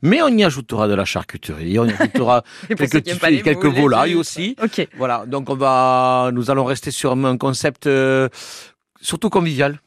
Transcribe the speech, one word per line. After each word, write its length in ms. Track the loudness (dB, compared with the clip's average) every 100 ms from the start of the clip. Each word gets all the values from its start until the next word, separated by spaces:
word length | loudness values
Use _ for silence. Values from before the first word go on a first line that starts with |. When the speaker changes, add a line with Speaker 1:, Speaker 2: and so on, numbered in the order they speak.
Speaker 1:
mais 180 | 4 4
on 60 | 4
y 140 | 4
ajoutera 440 | 2 0 -6 -2 0
de 60 |
la 120 | 2 0
charcuterie, 720 | -4 -8 -12 -12 -8 -2 0
on 60 | 0
y 60 |
ajoutera 520 | 0 -2 0 2 2 0 -18
Speaker 2:
<laughs> 140 | -8
Et 60 | -4
pour 120 | 0
Speaker 1:
quelques 40 |
Speaker 2:
ceux 60 | 0
qui 100 | -2
aiment 60 | -2
Speaker 1:
petits 20 |
Speaker 2:
pas 100 | 2
les 100 | 2
Speaker 1:
quelques 220 | 2 2 2
Speaker 2:
moules, 80 | 2
les 60 |
Speaker 1:
volailles 280 | 2 4 2
Speaker 2:
huîtres. 80 | 0
Speaker 1:
aussi. 340 | -2 -6 -8 -4
Speaker 2:
Ok. 240 | -4 -4 -6 -4
Speaker 1:
Voilà. 260 | -4 -4 -4
Donc, 240 | -8 -6
on 60 | -2
va, 760 | 0 2 4 4 2 2 0
nous 160 | -2 0
allons 140 | 0 0
rester 260 | -2 -6
sur 200 | -4 -2
un, 100 | 0
un 140 | 0 0
concept, 500 | -2 -2 -4 -4 0
euh, 420 | 2 2 2 0 -4 -20 -20 -20 _ _ _
surtout 280 | -10 -4 0
convivial. 480 | 0 0 0 -2 -2